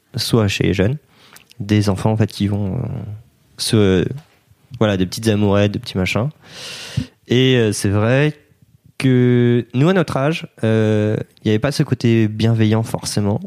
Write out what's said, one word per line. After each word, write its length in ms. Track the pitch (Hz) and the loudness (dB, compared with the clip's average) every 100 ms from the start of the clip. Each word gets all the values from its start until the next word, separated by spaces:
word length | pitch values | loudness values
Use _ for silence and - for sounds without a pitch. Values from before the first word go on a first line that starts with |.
| _ 120 | _ -8
soit 320 | - 120 98 | 0 0 2
chez 160 | - | 0
les 100 | 92 | 0
jeunes, 240 | 95 98 151 _ _ - - _ - | 2 0 -2 _ _ -20 -20 _ -10
des 280 | 101 104 101 | 0 0 2
enfants, 220 | 92 110 | 0 0
en 60 | 110 | 0
fait, 140 | 101 | -2
qui 160 | - 101 | -2 -4
vont, 300 | 101 98 87 | -2 -4 -6
euh, 20 | - - - - - _ _ - | -6 -8 -12 -14 -18 _ _ -10
se, 480 | - 110 98 92 - 139 - _ _ _ - 117 | 0 2 4 2 0 -6 -16 _ _ _ -10 -2
voilà, 180 | 107 95 | 0 0
des 80 | 90 | -2
petites 220 | - 113 | -2 -2
amourettes, 440 | 104 104 101 101 | 2 2 2 2
des 60 | 104 | -2
petits 180 | - 98 | -6 -4
machins. 300 | 90 104 143 - - - - - - - - _ - | -2 -2 -4 -6 -20 -18 -16 -16 -10 -8 -8 _ -2
Et, 300 | 120 131 127 | 2 2 2
euh, 160 | 110 | 0
c'est 160 | 98 101 | 0 -2
vrai 440 | 104 110 135 151 - _ _ _ _ _ - | 0 2 2 0 -4 _ _ _ _ _ -2
que 680 | 135 123 123 123 120 120 - | 2 4 4 4 2 2 0
nous, 160 | 123 160 | 0 2
à 40 | |
notre 220 | 190 151 135 | 2 0 -2
âge, 300 | 143 170 - - | -2 -4 -10 -4
euh, 540 | 110 110 107 107 107 110 - _ | 0 2 2 0 0 -2 -6 _
il 40 | 110 | 0
y 20 | |
avait 100 | 107 | 0
pas 120 | 139 | 0
ce 120 | - | -2
côté 440 | 147 - 120 113 107 | -2 0 2 4 2
bienveillant, 560 | 107 113 113 110 110 | 0 0 2 2 2
forcément. 560 | 113 - - 107 101 104 | 0 -6 -4 -2 -2 -2